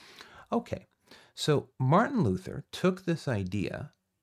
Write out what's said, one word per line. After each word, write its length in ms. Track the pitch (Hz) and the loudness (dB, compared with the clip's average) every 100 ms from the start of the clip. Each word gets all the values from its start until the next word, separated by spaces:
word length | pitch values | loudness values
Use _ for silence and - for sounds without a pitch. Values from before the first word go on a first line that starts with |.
| - - - - - | -20 -20 -20 -20 -4
Okay, 360 | 233 - - - _ _ - - | -4 -4 -10 -10 _ _ -20 -20
so 340 | - - 139 - - | -4 0 0 0 -2
Martin 440 | 131 175 277 254 | 4 4 4 2
Luther 420 | 113 92 - - - | 2 0 -4 -10 -12
took 320 | - 180 185 | 0 0 0
this 240 | - 165 139 | -4 -2 -2
idea 640 | 104 92 101 78 - - _ _ _ | -2 -2 -2 -4 -6 -12 _ _ _